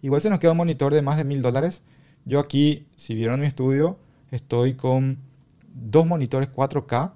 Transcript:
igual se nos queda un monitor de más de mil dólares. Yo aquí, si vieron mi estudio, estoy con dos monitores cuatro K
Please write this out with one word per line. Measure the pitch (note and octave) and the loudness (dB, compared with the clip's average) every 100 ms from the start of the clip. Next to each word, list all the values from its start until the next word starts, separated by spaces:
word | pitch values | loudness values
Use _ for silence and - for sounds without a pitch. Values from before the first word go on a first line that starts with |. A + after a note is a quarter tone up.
igual | C#3 C#3+ | 0 0
se | G#3 | 0
nos | G3 | 2
queda | E3+ | 2
un | E3 | 2
monitor | E3+ D3 C#3 D3+ | 0 0 2 2
de | |
más | C#3 D#3 | 2 -2
de | C#3 | -2
mil | C#3 | -2
dólares. | B2 B2+ E3 F3+ _ _ _ _ - | 0 0 -2 -4 _ _ _ _ -2
Yo | C#3 | -2
aquí, | C#3 C#3 D3 D3 - _ | 0 2 2 2 -8 _
si | - | -8
vieron | A2+ A2+ B2+ | -4 -2 -2
mi | D3 | -2
estudio, | C3+ C3 C3+ D#3+ F#3 _ _ _ | -2 0 2 0 -2 _ _ _
estoy | B2 - A#2+ B2 | -10 -4 0 0
con | C3 B2+ C3 C3+ C3+ - _ _ _ - | 0 -2 0 0 -4 -12 _ _ _ -20
dos | - A2+ D3 E3 | -16 2 2 4
monitores | E3+ B2+ C3+ C3+ | 0 -2 -2 -4
cuatro | - C3+ C3 - | -2 -2 -2 -2
K | A#2+ F3+ | -2 -4